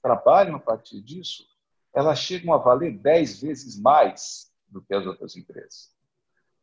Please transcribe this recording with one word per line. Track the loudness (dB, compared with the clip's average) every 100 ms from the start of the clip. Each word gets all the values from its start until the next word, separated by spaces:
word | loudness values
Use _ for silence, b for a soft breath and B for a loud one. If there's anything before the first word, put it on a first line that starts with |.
trabalham | -2 2 4 4 4 -2
a |
partir | -6 -6 -6 -20
disso, | -18 -16 -16 -16 _ _ _ _ _
elas | -2 0 -2
chegam | -4 -8 0
a | 2
valer | 4 2 0 -4
dez | 2 2 2 -6
vezes | -10 -10 -14 -2
mais | 4 4 4 0 -14 -16 -20 _ _
do | -20
que | -8
as | -6 -6
outras | -10 -16 -18
empresas. | -20 -20 -20 -20 -20 _ _ _ _ _ _ _